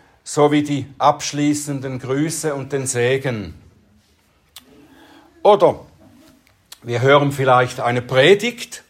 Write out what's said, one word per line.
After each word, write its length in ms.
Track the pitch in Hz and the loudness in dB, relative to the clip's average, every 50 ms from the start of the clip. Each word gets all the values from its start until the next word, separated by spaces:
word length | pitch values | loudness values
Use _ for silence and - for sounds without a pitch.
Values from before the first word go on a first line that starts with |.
| _ _ _ _ _ | _ _ _ _ _
sowie 380 | - - 151 147 147 147 147 147 | -6 0 2 2 4 4 2 0
die 240 | 147 143 135 117 - - | 0 -4 -6 -6 -8 -6
abschließenden 1000 | - 127 143 147 - - - - 143 147 147 147 147 - 147 143 139 127 139 131 123 | 0 0 0 0 0 -4 -8 -6 -2 0 0 0 -2 -4 -8 -8 -8 -8 -8 -10 -8
Grüße 560 | - 123 131 139 151 160 156 - - 156 143 | -6 -4 -4 -2 -2 -4 -4 -4 -6 -6 -6
und 180 | 143 - 143 - | -6 -6 -6 -6
den 140 | 139 131 | -6 -6
Segen. 680 | 127 - 123 120 127 131 135 135 139 120 107 98 82 82 - - - _ _ _ _ _ _ _ _ _ _ _ _ _ _ _ _ - - - _ _ - _ _ _ - - - - - _ _ _ _ - | -4 -2 -2 0 0 0 0 -2 -4 -6 -6 -8 -10 -14 -18 -20 -20 _ _ _ _ _ _ _ _ _ _ _ _ _ _ _ _ -20 -20 -20 _ _ -20 _ _ _ -20 -20 -20 -20 -20 _ _ _ _ 2
Oder 380 | 190 208 - 180 151 113 - - - _ _ - - _ _ _ _ _ _ _ _ _ _ _ _ - - - | 4 4 6 4 2 2 0 -8 -20 _ _ -20 -20 _ _ _ _ _ _ _ _ _ _ _ _ -20 -16 -10
wir 200 | 117 120 117 120 | -8 -4 0 4
hören 300 | 135 143 147 143 139 139 | 4 4 4 4 2 -2
vielleicht 480 | 135 135 131 127 123 127 123 - - | -2 2 2 4 4 2 0 -2 -4
eine 200 | 113 120 120 123 | -4 -2 -2 -2
Predigt 840 | 120 - 131 131 135 165 202 202 202 240 240 - - - - - - _ | -4 -2 2 4 6 6 4 4 2 -2 -6 -8 -12 -16 -16 -18 -20 _